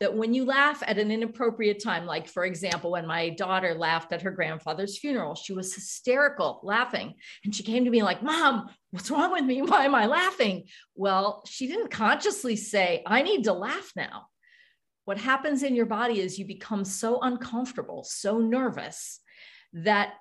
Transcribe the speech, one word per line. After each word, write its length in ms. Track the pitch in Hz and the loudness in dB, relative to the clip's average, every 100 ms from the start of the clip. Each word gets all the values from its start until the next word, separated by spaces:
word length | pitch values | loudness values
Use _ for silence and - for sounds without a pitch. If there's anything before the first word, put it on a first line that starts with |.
that 140 | 202 | -2
when 200 | 214 226 | 0 0
you 100 | 262 | 2
laugh 380 | 254 269 294 277 - | 2 4 4 2 -2
at 120 | 208 | 0
an 120 | 214 | 0
inappropriate 720 | 226 226 - 233 233 208 208 | 0 -2 0 -2 2 0 0
time, 220 | 220 170 | -2 -4
like, 240 | 175 160 160 | -2 -6 -6
for 160 | 180 | -2
example, 460 | 185 170 185 170 170 | -2 -2 -2 -2 -2
when 140 | 175 165 | -4 -2
my 240 | 165 165 | -2 -2
daughter 440 | 165 185 190 180 | -4 -2 0 0
laughed 380 | 165 160 165 - | 0 0 0 -2
at 80 | 170 | -6
her 80 | 190 | -4
grandfather's 680 | 190 160 160 156 160 202 - | -4 -4 -4 -6 -4 -6 -6
funeral, 360 | 294 247 151 | -4 -2 -4
she 200 | 165 - | -6 -8
was 200 | 185 185 | -8 -6
hysterical 840 | - - - 254 262 285 277 151 - | -10 -10 -4 0 4 2 2 -2 -2
laughing. 520 | 190 220 247 190 - - - - | -2 0 0 -4 -6 -14 -20 -8
And 100 | 202 | -6
she 80 | 208 | -6
came 220 | 202 240 247 | -2 2 4
to 40 | |
me 120 | 226 | 6
like, 200 | 202 185 | 4 2
"Mom, 460 | 269 320 294 233 - - _ | 0 4 4 2 -4 -14 _
what's 200 | 180 - | -10 -2
wrong 220 | 294 359 | 2 2
with 120 | 359 | 2
me? 180 | 262 254 | 2 2
Why 240 | 330 311 277 | 4 4 6
am 80 | |
I 100 | 254 214 | 4 4
laughing?" 580 | 320 370 - 202 175 - - _ | 4 2 2 0 0 -8 -20 _
Well, 480 | - 196 190 202 208 - | -4 2 2 2 -4 -10
she 200 | - 262 | -8 -6
didn't 240 | 403 370 | -4 -4
consciously 640 | - 220 302 403 - 247 214 | 2 2 4 2 0 -2 -2
say, 460 | - 202 180 165 175 | 0 2 2 2 2
"I 160 | 240 | 2
need 220 | 339 381 | 4 2
to 100 | 208 | 2
laugh 360 | 180 220 349 381 - | 0 -2 -6 -8 -10
now." 300 | - - - _ _ _ _ _ _ _ - | -10 -10 -18 _ _ _ _ _ _ _ -8
What 100 | 196 | -2
happens 460 | 247 269 302 269 | 0 0 2 0
in 120 | 277 | 2
your 120 | 240 208 | 2 2
body 340 | 214 240 208 | 2 2 2
is 180 | 185 196 | -2 -6
you 60 | |
become 400 | 196 180 - 208 | -10 -12 -6 -4
so 340 | 190 - 226 247 | -4 -4 -2 0
uncomfortable, 840 | 254 240 - 226 254 - - - | 0 -2 -4 -6 -4 -6 -10 -12
so 320 | - - 202 226 | -10 -4 0 2
nervous 840 | 226 254 254 139 85 - - - _ - - - _ | 2 2 0 -4 -10 -12 -14 -16 _ -20 -20 -20 _
that 400 | 170 185 202 202 - | -2 2 2 2 -6